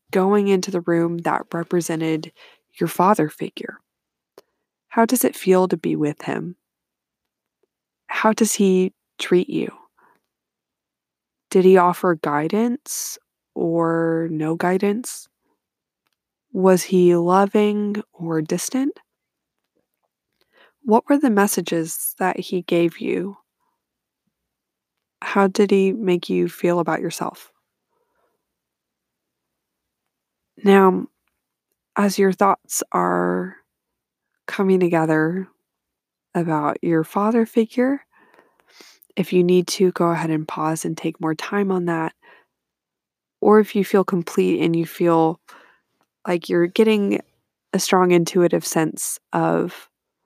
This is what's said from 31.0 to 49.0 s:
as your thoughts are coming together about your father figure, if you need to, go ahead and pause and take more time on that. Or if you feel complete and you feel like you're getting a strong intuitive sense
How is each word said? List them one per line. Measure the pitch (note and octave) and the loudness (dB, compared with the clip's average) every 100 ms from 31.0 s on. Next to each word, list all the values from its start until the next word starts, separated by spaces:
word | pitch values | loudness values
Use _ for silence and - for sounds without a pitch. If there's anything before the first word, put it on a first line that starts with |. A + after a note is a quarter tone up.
| - _ _ _ _ _ _ _ _ - | -4 _ _ _ _ _ _ _ _ -2
as | G3+ F#3+ | -2 0
your | G3 | 0
thoughts | F#3 G3 - - - - | 2 0 0 -4 -8 -4
are | F3+ F3+ - - - F#3 - _ _ _ _ _ _ _ _ - | -2 0 0 -2 -2 -6 -12 _ _ _ _ _ _ _ _ -10
coming | - F#3+ F#3+ | -2 2 2
together | F3 E3+ D#3+ D#3 D#3+ F#3 F#3+ _ _ _ _ _ _ _ _ | 2 0 2 2 0 -2 -8 _ _ _ _ _ _ _ _
about | F3+ E3 D3+ D3 - | -6 -2 -2 -2 -2
your | E3+ E3 | 0 0
father | D#3+ G3 G#3 A#3 A3+ | 0 -2 0 0 0
figure, | A#3+ A3 - B3+ C#4 - _ _ _ _ _ _ - - _ _ - | 0 -2 0 -2 -2 -8 _ _ _ _ _ _ -20 -20 _ _ -8
if | F3+ | -2
you | F#3 | 2
need | F3 F3+ F3 | 4 2 2
to, | - F#3 | 0 0
go | - F3 | 2 0
ahead | E3 D#3+ | 0 -2
and | D#3 D#3 | -4 -4
pause | - D#3 D#3+ | -6 -4 -4
and | E3 D#3+ | -6 -6
take | D#3+ D#3+ | -8 -6
more | D#3+ | -6
time | D#3 - G3+ G3 | -6 -6 -4 -2
on | F#3 F3 | -2 -2
that. | E3 D#3+ - _ - _ _ _ _ _ _ _ _ _ _ | -4 -6 -10 _ -20 _ _ _ _ _ _ _ _ _ _
Or | G#3 G#3+ | 4 4
if | G3+ | 4
you | G#3 | -2
feel | F#3+ G3+ | 0 0
complete | F#3 F3+ E3 - F#3 E3 | 0 -2 -4 -2 0 0
and | E3 | 0
you | E3 E3 | -2 -4
feel | - E3+ E3 D#3+ F3 _ - _ _ _ _ _ _ - | -2 0 2 2 -2 _ -20 _ _ _ _ _ _ -6
like | F3+ - | -6 -2
you're | F3 F3 | 0 0
getting | G3+ A3 G#3+ G3+ G3+ - _ _ _ _ | 2 2 2 0 -4 -6 _ _ _ _
a | F#3+ | -4
strong | - F#3+ F3+ | 2 2 4
intuitive | F3 E3 F#3 F3 E3+ | 4 2 2 2 0
sense | - E3+ D#3+ - | -2 -2 -2 -4